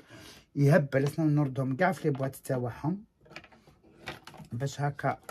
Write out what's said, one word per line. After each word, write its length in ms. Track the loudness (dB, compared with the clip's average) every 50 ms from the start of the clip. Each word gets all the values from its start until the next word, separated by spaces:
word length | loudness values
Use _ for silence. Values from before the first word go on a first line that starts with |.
| -16 -20 -20 -20 -20 -20 -20 -20 -20 _ 0
يهبل، 480 | 4 6 6 6 6 4 2 2 0 0
اسنا 200 | 0 0 2 2
نردهم 520 | 4 4 4 2 2 0 -2 -2 -2 0
كاع 160 | 2 2 2
في 160 | 2 0 0 -2
لي 100 | 0 0
بواط 180 | -2 -4 -6
تاوعهم. 680 | -8 -6 -4 -4 -2 -2 -4 -6 -4 -4 -4 -4 -4 -8 -16 _ _ _ -20 -20 -20 -20 -20 -20 -20 _ -20 -20 _ _ -20 -20 -18 -16 -16 -16 -16 -18 -20 -20 -20 -14 -10
باش 280 | -6 -6 -6 -6 -4 -4
هكا 380 | -4 -4 -4 -2 -2 -2 -4 -4 -8 -16